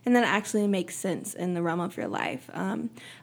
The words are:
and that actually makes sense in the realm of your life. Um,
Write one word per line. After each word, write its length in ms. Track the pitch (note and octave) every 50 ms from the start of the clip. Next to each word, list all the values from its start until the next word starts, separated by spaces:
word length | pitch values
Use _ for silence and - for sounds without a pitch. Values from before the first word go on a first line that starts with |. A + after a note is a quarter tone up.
| -
and 100 | B3+ B3
that 100 | A#3+ A#3
actually 420 | D3+ F#3 G#3+ - - - G#3+ G#3
makes 280 | G3+ G3 F#3 F3 - -
sense 400 | - - F#3+ E3 - - G3 -
in 200 | - F3+ F3+ F3
the 80 | E3+
realm 180 | E3+ E3+ E3 F3
of 160 | E3+ F#3+ -
your 120 | - - F#2
life. 420 | - - - - - - - -
Um, 380 | - - F#3 F#3+ A3 A3 A#3+ A3+ - - - - - -